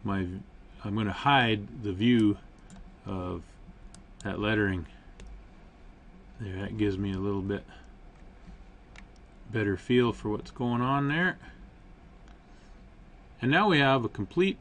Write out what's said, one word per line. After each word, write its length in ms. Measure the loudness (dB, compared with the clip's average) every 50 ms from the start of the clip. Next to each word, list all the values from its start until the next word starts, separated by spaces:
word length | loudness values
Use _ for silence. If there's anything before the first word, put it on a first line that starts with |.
| -4
my... 220 | -4 -4 -2 -4 -4 -6 -10 -12 -16 -20 -20 -20 -20 -20 -12 -8
I'm 120 | -4 -2
gonna 180 | -2 -2 -2 -4
hide 680 | 0 2 4 6 6 6 4 2 0 -2 -10 -12 -8 -6
the 100 | -6 -2
view 440 | 2 4 6 6 6 6 4 4 2 -6 -20 -20 -20 -20 -20 -20 -18 -18 -20 -20 -16 -12
of 380 | -10 -8 -8 -6 -6 -8 -8 -10 -14 -20 -20 -20 -20 -20 -20 -20 -20 -20 -20 -20 -20 -20 -12 -8
that 160 | -8 -6 -2
lettering. 480 | -2 0 2 2 2 2 0 -2 -6 -10 -16 -20 -20 -20 -20 -18 -18 -16 -16 -18 -18 -20 -20 -20 -20 -20 -20 -20 -20 -20 -20 -20 -20 -20 -20 -20 -20 -20 -14 -12
There, 220 | -10 -10 -8 -8
that 160 | -8 -8 -2 0
gives 200 | 0 0 2 0
me 160 | -2 -2 -2
a 60 | -2
little 220 | -2 -2 -2 -2
bit 220 | -2 -2 -4 -4 -6 -10 -20 -20 -20 -20 -20 -20 -20 -20 -20 -20 -20 -20 -20 -20 -20 -20 -18 -18 -20 -20 -20 -20 -20 -20 -20 -20 -20 -20 -20 -20 -20 -20 -20 -20 -16 -6
better 260 | -4 -2 0 0 0 -2
feel 340 | 0 2 4 4 4 4
for 180 | 0 -2 -4 -6
what's 220 | -4 -4 -6 -12
going 300 | -10 -6 -4 -2 -2 0
on 260 | 0 0 0 0 0 0
there. 300 | 0 0 0 0 -2 -4 -14 -20 -20 -20 -20 -20 -20 -20 -20 -20 -20 -20 -20 -20 -20 -20 -20 -20 -20 -20 -20 -20 -20 -20 -20 -20 -20 -20 -20 -20 -20 -20 -20 -20 -20 -20 -20 -20 -14 -4
And 100 | 0 2
now 180 | 4 4 4 6
we 100 | 6 6
have 240 | 6 6 4 4 2
a 60 | -2
complete 480 | -4 -4 -8 -4 0 2 2 2 2 -2